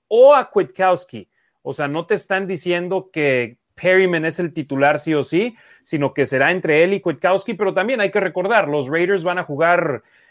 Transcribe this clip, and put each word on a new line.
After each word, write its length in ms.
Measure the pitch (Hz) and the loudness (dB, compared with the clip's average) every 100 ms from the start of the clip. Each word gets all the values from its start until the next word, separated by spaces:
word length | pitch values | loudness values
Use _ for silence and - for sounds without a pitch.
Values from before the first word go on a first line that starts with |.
| _ | _
o 280 | 220 269 277 | 6 8 8
a 120 | - | 4
Kwiatkowski. 800 | 208 156 - 185 175 - - - _ _ _ | -2 -2 -2 0 0 -4 -16 -18 _ _ _
O 100 | 139 | -12
sea, 160 | 139 143 | -6 -6
no 180 | 156 165 | -6 -4
te 80 | |
están 320 | 202 - 190 190 | -4 -2 -4 -4
diciendo 640 | 180 175 175 175 - 190 | -6 -4 -4 -2 -6 -6
que 440 | 156 143 127 117 - _ | -2 0 0 -2 -10 _
Perryman 500 | - 180 185 185 170 | -4 2 4 4 0
es 140 | 160 160 | -2 -4
el 140 | 170 | -6
titular 480 | 165 135 135 143 151 | -6 -6 0 2 2
sí 120 | 165 | 0
o 100 | 151 | -2
sí, 320 | 131 165 233 - _ _ | 0 -2 -2 -6 _ _
sino 320 | - 151 139 | -8 -4 -2
que 120 | 143 131 | -2 -2
será 260 | 131 143 | 2 0
entre 320 | 185 170 151 | 0 2 2
él 100 | 175 | 2
y 60 | 196 | 2
Kwiatkowski, 540 | 180 139 180 190 214 | -4 -2 0 0 -2
pero 200 | 180 196 | -4 -2
también 260 | 180 220 254 | -2 -2 -2
hay 120 | 196 | -2
que 80 | 202 | -2
recordar, 480 | 190 180 185 226 143 | -2 -4 0 0 0
los 200 | 147 131 | -2 -2
Raiders 360 | 160 180 196 | -2 0 -2
van 140 | 170 180 | -2 -4
a 60 | |
jugar, 600 | 170 139 165 175 160 120 - _ _ | -6 -2 2 2 0 -6 -10 _ _